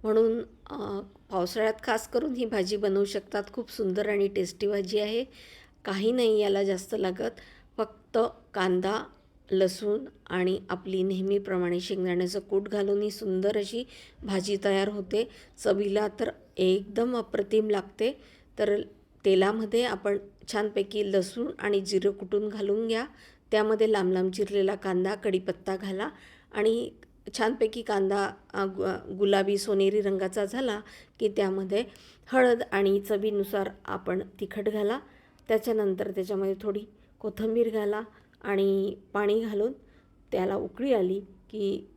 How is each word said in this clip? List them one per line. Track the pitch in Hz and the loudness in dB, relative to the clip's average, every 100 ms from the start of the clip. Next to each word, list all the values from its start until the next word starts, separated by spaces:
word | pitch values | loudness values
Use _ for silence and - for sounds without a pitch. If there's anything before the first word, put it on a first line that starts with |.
म्हणून, | 220 220 226 233 226 - - | 2 4 4 2 -4 -14 -14
अ, | - 208 196 202 - _ | -10 -8 -8 -10 -18 _
पावसाळ्यात | 190 180 220 220 220 | -2 -2 0 0 -2
खास | - 226 - | -2 -2 0
करून | 247 311 | -2 -2
ही | 247 226 | -4 -2
भाजी | 214 185 208 | -2 0 0
बनवू | 202 190 202 | 0 2 0
शकतात. | 202 - 208 202 | -2 -6 -6 -6
खूप | - 233 | -8 -10
सुंदर | - 202 185 208 | -4 -2 0 0
आणि | 202 196 | 0 0
टेस्टी | 202 180 - 202 | 0 -4 -2 -2
भाजी | 202 190 214 | 0 0 -2
आहे. | 208 226 269 - - - - _ - | 0 -2 -4 -10 -20 -20 -20 _ -6
काही | 190 214 | 0 0
नाही | 254 233 214 | 4 4 4
याला | 208 196 | 4 2
जास्त | 196 185 190 214 | 2 0 -4 -2
लागत, | 190 185 220 - - - - - | -2 -2 -6 -8 -20 -20 -18 -6
फक्त | 214 - _ 233 240 - - | -6 -6 _ 0 0 -2 -12
कांदा, | - 185 180 190 220 - - _ _ - | 0 2 2 2 -2 -6 -18 _ _ -2
लसूण | 190 185 185 208 214 269 - - | 2 2 2 -2 -2 -4 -16 -6
आणि | 180 180 190 190 | -2 0 -2 -4
आपली | 185 190 190 | -8 -4 -2
नेहमीप्रमाणे | 185 185 190 202 196 185 175 175 | 0 0 0 0 0 -2 0 -2
शेंगदाण्याचं | 180 190 180 175 180 196 | -4 -2 0 0 0 -2
कूट | 196 196 202 | -2 -2 0
घालून | 208 196 202 | -2 0 0
ही | 208 | 0
सुंदर | 208 214 185 196 214 | -4 -2 0 2 0
अशी | 196 233 254 - - - | -2 -6 -8 -14 -20 -14
भाजी | - 196 190 196 | -4 -2 0 0
तयार | 202 196 196 | 2 2 0
होते. | 208 185 208 233 - - - | -4 -2 -2 -2 -6 -20 -6
चवीला | - 196 202 202 208 208 | 0 2 2 0 0 -2
तर | 226 - - - | -4 -6 -14 0
एकदम | 185 185 202 202 240 247 | 2 2 0 -2 0 0
अप्रतिम | 214 - 196 214 214 | -2 -4 2 2 2
लागते. | 208 196 - 226 285 - - _ - | 0 -2 -2 -2 -2 -16 -20 _ -2
तर | 208 208 - - _ _ 202 | 0 0 -2 -14 _ _ 4
तेलामध्ये | 190 190 220 214 233 | 6 4 2 0 0
आपण | 247 202 208 202 - - - | 0 -2 -2 -2 -4 -20 -6
छानपैकी | 214 208 208 196 214 202 | -2 -2 -2 -2 -2 2
लसूण | 196 185 - 277 - | 2 0 -4 -6 -4
आणि | 202 202 | 0 0
जिरं | 190 196 190 | 2 2 2
कुटून | 196 185 208 208 | -2 -2 -2 -2
घालून | 208 202 208 226 | -4 -2 0 0
घ्या. | 220 277 - - - _ | -2 -4 -10 -20 -20 _
त्यामध्ये | 214 214 220 220 | 2 2 4 4
लांब | 208 185 | 4 2
लांब | 185 185 | 2 0
चिरलेला | 185 196 202 190 202 | 0 -2 2 0 0
कांदा, | 190 180 185 202 | -2 0 0 0
कढीपत्ता | 208 185 185 175 - 381 | 0 -2 -2 -6 -4 -4
घाला | 196 190 240 - - - _ | -4 -4 -6 -8 -20 -20 _
आणि | 214 220 226 - - - _ - - | 0 2 2 -4 -10 -20 _ -14 -2
छानपैकी | 220 240 220 233 | -2 2 0 0
कांदा, | 220 202 190 202 196 - _ | -2 0 2 0 -2 -6 _
अ, | 202 196 | -4 -4
गु-, | 190 190 185 - 185 | -2 -4 -4 -8 0
गुलाबी | 202 196 196 202 | 2 4 4 0
सोनेरी | 202 196 196 208 | 0 2 4 2
रंगाचा | 202 190 190 190 202 | 0 0 -2 -2 -4
झाला | 240 262 208 208 - - _ | -2 -4 -4 -8 -20 -20 _
की | 214 | -2
त्यामध्ये | 208 196 190 190 202 240 - - - - | 2 0 0 0 -2 -2 -10 -20 -20 -2
हळद | 262 254 233 247 | 4 6 4 2
आणि | 196 196 202 | 2 4 2
चवीनुसार | 202 208 214 208 196 202 190 - - | 2 0 0 0 0 -2 -4 -6 -10
आपण | 185 180 185 196 - | -8 -4 -4 -4 -10
तिखट | 190 214 208 | -8 -4 -2
घाला. | 214 208 254 - - - _ - | 0 0 -2 -6 -20 -20 _ 0
त्याच्यानंतर | 220 220 220 208 185 202 | 0 2 0 0 0 -4
त्याच्यामध्ये | 190 185 196 196 196 | -4 -4 -2 -2 -2
थोडी | 208 202 214 - - _ | -2 -4 -6 -20 -20 _
कोथिंबीर | 214 208 220 226 226 | -8 -4 0 2 2
घाला | 220 208 214 220 - _ _ | 0 -2 -2 -6 -16 _ _
आणि | - 196 196 196 196 - - | -2 2 2 2 0 -6 -6
पाणी | 202 208 214 | -2 2 2
घालून | 226 208 220 277 - - _ _ - | 0 0 -2 -4 -18 -20 _ _ -6
त्याला | 202 185 196 | -2 0 -2
उकळी | - - 269 | -4 -4 2
आली | 233 185 190 | 2 2 0
की | 196 - - 214 202 202 - | -6 -20 -14 -4 -2 -2 -8